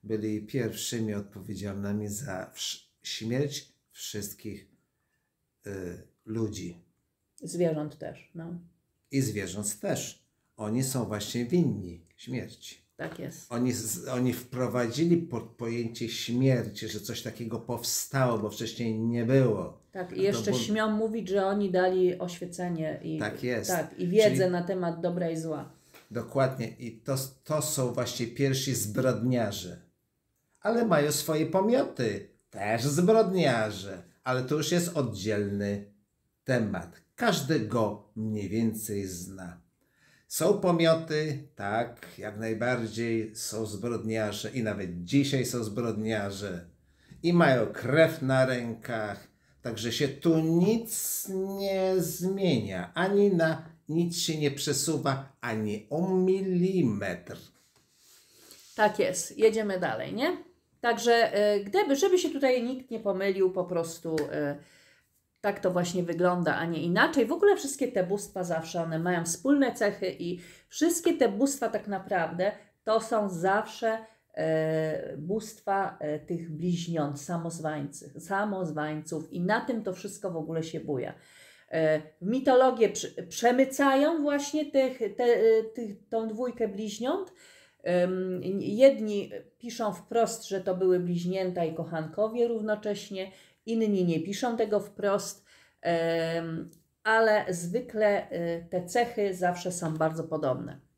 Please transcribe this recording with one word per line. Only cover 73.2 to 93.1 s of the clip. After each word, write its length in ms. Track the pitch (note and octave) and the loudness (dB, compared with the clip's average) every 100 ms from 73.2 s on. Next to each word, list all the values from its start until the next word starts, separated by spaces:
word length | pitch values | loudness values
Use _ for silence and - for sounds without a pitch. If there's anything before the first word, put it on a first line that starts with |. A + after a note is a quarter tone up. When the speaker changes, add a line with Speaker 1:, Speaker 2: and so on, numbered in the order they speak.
| G3+ | 0
Speaker 2:
zawsze, 680 | E3+ F3+ G3+ G#3+ - A3+ A3 A3 _ _ | 0 2 2 0 -2 -2 -2 -6 _ _
e, 840 | - D#3+ D#3+ D#3+ D#3+ D#3 D#3 - - | -4 0 2 2 2 0 -2 -6 -8
bóstwa, 800 | D#3 G#3+ G#3+ - - G3 F#3+ - | -4 -4 -4 -10 -2 0 0 -4
e, 200 | D3+ D3+ | -4 -6
tych 320 | - F3 E3+ | -4 -6 -6
bliźniąt, 680 | D3+ F3+ E3+ - E3 C#3+ C#3 | -4 0 0 -2 -2 -2 -4
samozwańców, 1040 | - E3+ E3 E3 D#3 D3+ C#3 - - - | -6 -6 -4 -6 -6 -4 -8 -10 -16 -16
samozwańców 1080 | - G3 G#3+ F#3+ F3 D3 D3+ D3+ D3+ D#3+ - | -4 -2 -2 -2 -4 -4 -4 -6 -6 -8 -6
i 80 | F3 | -4
na 200 | F3+ A3+ | 0 0
tym 220 | A3+ A#3 | 0 -4
to 100 | G3+ | -4
wszystko 380 | F#3 G3+ - F#3+ | -6 -10 -8 -6
w 60 | E3 | -6
ogóle 260 | D#3 E3 | -4 -4
się 160 | D#3+ D#3+ | -4 -6
buja. 340 | - C3+ - - - - - - _ | -4 -4 -4 -10 -20 -20 -20 -20 _
E, 320 | D#3+ D#3 D#3 D#3 _ | 0 2 2 -2 _
w 40 | F3+ | -2
mitologię 640 | B3+ C4+ B3+ C4 A3+ G#3+ | 0 6 6 6 6 2
prze-, 340 | - - - | 2 -8 -10
przemycają 960 | - - A#3 B3+ C4 C4+ C#4 C4+ D4 E4 | -10 2 4 6 4 4 4 6 4 2
właśnie 500 | D4 C#4+ C#4 D4+ D4 | 0 0 0 -2 2
tych, 280 | C#4 C4 C4 G#3+ G3 | 2 2 0 -6 2
te, 80 | |
e, 400 | A#3+ A3 A3 A3 | 4 6 6 6
tych, 440 | A3 - A3 G3+ _ | 2 -6 -10 -10 _
tą 180 | A3+ A3 | -4 -4
dwójkę 400 | G#3+ B3 A#3 A3 | -4 -4 -2 -4
bliźniąt. 640 | G3 G#3+ - B3 F#4 F#4 - - - _ _ | -2 -8 -4 -2 -2 -4 -14 -20 -20 _ _
Em, 580 | - F3+ F3+ F#3 F#3 F3+ F3+ G3 | 0 2 2 0 -2 -4 -4 -2
jedni 720 | - G#3 C4+ A3 G#3+ G3+ - - - _ | -2 8 8 8 -2 -2 -4 -10 -14 _
piszą 360 | A#3 A3+ G#3+ | -14 -4 -4
wprost, 540 | F3+ - A#3 A3+ - - | -4 -2 2 2 -2 -4
że 140 | G3 | -4
to 140 | F#3 F3+ | -2 2
były 240 | F#3+ F3+ | 4 4
bliźnięta 680 | F3 F3 F3 F#3+ F#3 F3+ E3 | 2 -2 0 -2 -2 0 -2
i 80 | |
kochankowie 720 | D#3+ E3 E3 D#3 G3 A3 A#3 A#3 | -2 -6 -6 -6 -2 0 2 0
równocześnie, 840 | A3+ G#3+ G#3 G#3+ G3+ - | 0 -2 -2 -2 -6 -6